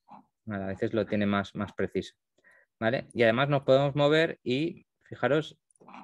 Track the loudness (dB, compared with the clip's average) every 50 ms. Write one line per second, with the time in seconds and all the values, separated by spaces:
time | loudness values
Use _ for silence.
0 | _ _ -20 -20 -20 _ _ _ -12 -10 -8 -8 -8 -8 -6 -4 -4 -2 -2 -2
1 | -2 0 0 0 0 0 0 0 -2 -4 -6 -8 -8 -8 -4 -6 -6 -4 -4 -6
2 | -6 -6 _ _ _ _ _ _ _ -20 -20 _ _ _ _ -4 -2 -2 -2 -2
3 | -6 -6 0 2 4 4 4 2 2 0 0 -2 2 4 4 4 4 2 0 2
4 | 2 4 4 2 2 0 -4 _ -4 -4 -2 -2 -2 -4 -6 -10 -20 _ _ _
5 | _ -18 -10 -4 0 0 0 0 -2 -4 -12 _ _ _ _ _ -20 -20 -20 -20